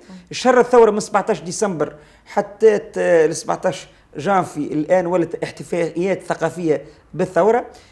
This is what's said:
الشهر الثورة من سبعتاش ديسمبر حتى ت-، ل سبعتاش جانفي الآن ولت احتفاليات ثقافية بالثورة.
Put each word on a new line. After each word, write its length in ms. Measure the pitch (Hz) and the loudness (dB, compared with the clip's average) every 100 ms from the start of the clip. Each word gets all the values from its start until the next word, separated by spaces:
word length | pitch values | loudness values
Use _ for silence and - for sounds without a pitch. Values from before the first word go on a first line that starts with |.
| - 185 - | -18 -20 -14
الشهر 280 | - 254 247 | -2 4 4
الثورة 320 | 247 247 220 | 6 6 6
من 80 | 208 | 4
سبعتاش 420 | 208 202 196 165 | -2 -2 -2 -4
ديسمبر 540 | 170 - 208 151 147 - - _ - | -4 -4 -4 -2 -6 -8 -20 _ -6
حتى 540 | 208 202 - 220 208 | -6 -4 2 2 2
ت-، 200 | - 185 180 170 156 | -4 -4 2 4 4
ل 60 | 160 | 0
سبعتاش 520 | 156 165 190 - - _ _ 151 | -6 -4 -4 -6 -14 _ _ -8
جانفي 560 | 160 190 160 151 143 | -2 0 -2 -6 -6
الآن 320 | 151 147 185 170 | -4 0 0 2
ولت 380 | 180 160 - | -2 -2 -6
احتفاليات 800 | 156 - 151 175 160 175 190 175 | -10 -10 -8 -4 -4 -4 -4 -4
ثقافية 640 | - 156 160 170 165 135 - - _ | -4 -4 -4 -4 -2 -2 -4 -20 _
بالثورة. 520 | 151 180 165 202 240 - - _ | -8 -2 2 2 2 -2 -20 _